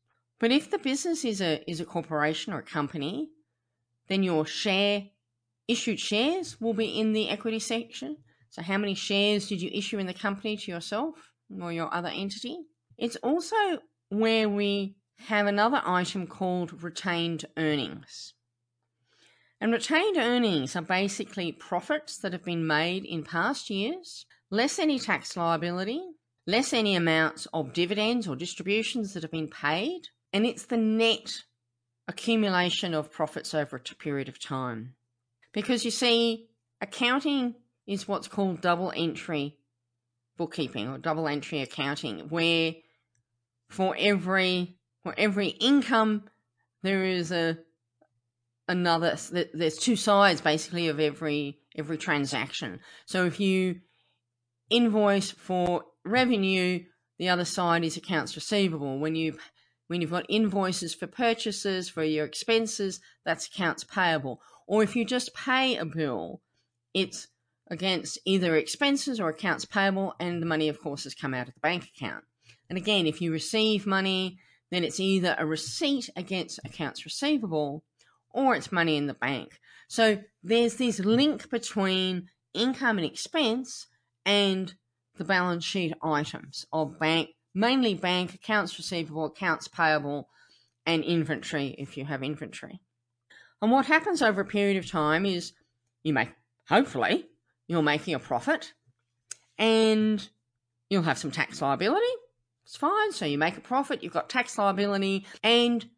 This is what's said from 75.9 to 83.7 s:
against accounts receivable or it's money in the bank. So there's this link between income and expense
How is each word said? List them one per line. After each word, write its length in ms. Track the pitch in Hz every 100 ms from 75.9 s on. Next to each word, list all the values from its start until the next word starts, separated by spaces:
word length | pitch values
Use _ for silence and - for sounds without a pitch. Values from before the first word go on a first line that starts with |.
| 277 - 190
against 440 | 185 185 - -
accounts 400 | 113 - 147 -
receivable 800 | - - 277 294 208 156 147 151 - _ _ _ _
or 240 | 247 269 180
it's 160 | -
money 240 | 180 165 147
in 120 | 143
the 80 | -
bank. 440 | 123 131 - - - - -
So 320 | - 220 202 - _
there's 320 | 175 233 233 233
this 240 | 247 202
link 500 | 196 233 294 285 -
between 800 | 233 - 208 190 190 185 180 180 _ _
income 460 | - 247 247 254 202
and 60 | 160
expense 800 | - - 330 247 240 247